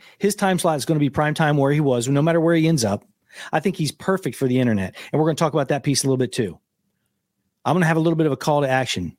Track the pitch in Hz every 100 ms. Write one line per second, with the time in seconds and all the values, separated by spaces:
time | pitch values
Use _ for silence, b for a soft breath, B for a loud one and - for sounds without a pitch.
0 | B B 202 - 196 180 170 147 - 156
1 | 143 156 151 147 151 147 139 147 143 120
2 | 120 139 160 165 160 165 160 156 107 101
3 | - _ _ B B 156 190 - 147 -
4 | - 190 147 - 131 127 123 104 95 -
5 | B 143 160 151 160 147 135 143 147 131
6 | 135 131 123 - 101 80 _ _ _ _
7 | _ _ _ _ _ _ - 175 165 160
8 | 165 160 156 135 - 147 139 131 123 -
9 | 82